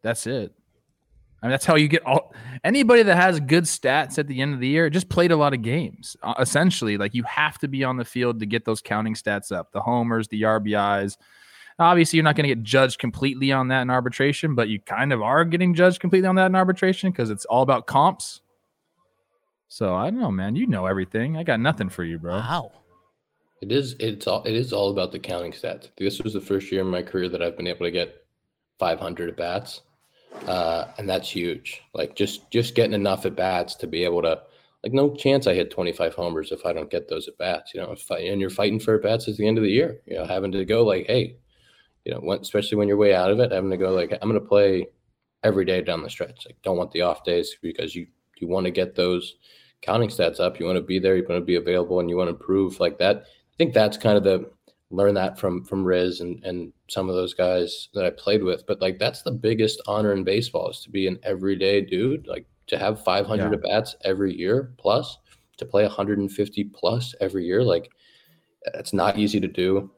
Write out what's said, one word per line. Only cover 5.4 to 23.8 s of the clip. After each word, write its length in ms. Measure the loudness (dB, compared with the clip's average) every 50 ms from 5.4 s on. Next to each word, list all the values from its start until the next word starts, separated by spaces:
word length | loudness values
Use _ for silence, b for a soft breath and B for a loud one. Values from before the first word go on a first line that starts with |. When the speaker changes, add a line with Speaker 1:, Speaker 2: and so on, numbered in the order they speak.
| 4 2
Speaker 1:
of 80 | 2 0
games. 560 | -2 -2 -2 -2 -2 -4 -8 -12 -18 -18 -16 _
Uh, 100 | -6 -6 0 0
essentially, 560 | 0 2 4 4 4 4 2 2 0 0 0
like, 160 | 0 -2 -2 -2
you 80 | -4 -4
have 340 | -2 0 0 0 0 0 -4
to 100 | -6 -6
be 160 | -2 -2 -2
on 140 | -2 -2 -4
the 60 | -6
field 360 | -6 -4 -2 0 0 0 -2
to 60 | -4
get 180 | -2 -4 -4 -2
those 160 | -2 -4 -4
counting 320 | -2 -4 -2 -2 -2 -2 -4
stats 380 | -4 -2 -2 -2 -2 -4 -6
up, 200 | -8 -8 -8 _
the 80 | _ -6
homers, 440 | -2 0 0 0 0 0 0 -2 -2 -4
the 140 | -4 0 2
R 140 | 2 2 2
B 140 | 0 0
Is. 460 | 0 2 2 2 2 0 0 -4 -6 _ b b b b b b b b b b b b
Obviously, 380 | 4 6 6 6 4 4 4
you're 80 | 4 4
not 100 | 4 4
gonna 140 | 4 2 2
get 140 | 0 -2
judged 360 | -2 2 4 6 6 4 2 -2
completely 540 | -4 -4 -2 -2 -2 -2 0 0 2 2
on 160 | 4 2 2 2
that 140 | 2 0
in 80 | 2 2
arbitration, 640 | 0 2 0 0 0 2 2 2 2 0 0 0 2
but 160 | 2 2 0
you 100 | 0 -4
kind 320 | _ -6 -2 -2 0 0
of 80 | 0 0
are 240 | 2 2 4 4 4
getting 300 | 4 2 2 2 2 4
judged 260 | 6 6 4 4 2
completely 260 | 0 2 4 4 4 4
on 80 | 4
that 100 | 4 4
in 80 | 4 4
arbitration 580 | 4 2 2 2 2 2 0 0 2 -2 -2
'cause 160 | 0 0 -2 -2
it's 160 | -2 -6 -2
all 160 | 2 4 4
about 240 | 4 4 2 0 0
comps. 540 | 0 2 4 4 4 2 0 -12 -14 -14 -16 _ _ _ _ _ _ _ _ _ _ _ _ _ _ _ _ _ _ _ _ _ _ _ _ _ _
So 260 | -8 -4 -2 0 0
I 140 | 0 0 -2
don't 120 | -2 -2
know, 100 | -2 -2
man. 260 | -2 -2 -2 -2 -2
You 100 | -2 0
know 200 | 0 0 0 0
everything. 500 | 0 0 -2 -2 -2 -2 -2 -2 -2 -4
I 60 | -4
got 180 | -2 -2 0 2
nothing 300 | 2 0 0 0 -4 -6
for 140 | -4 -6 -6
you, 140 | -6 -6 -8
bro. 180 | -6 -6 -6
Speaker 2:
Wow. 360 | -4 -4 -4 -4 -6 -6 -8 _ _ _ _ _ _ _ _ _ _ _ _ _ _ _ _ _ _
Speaker 3:
It 120 | -6 -2
is, 240 | -2 0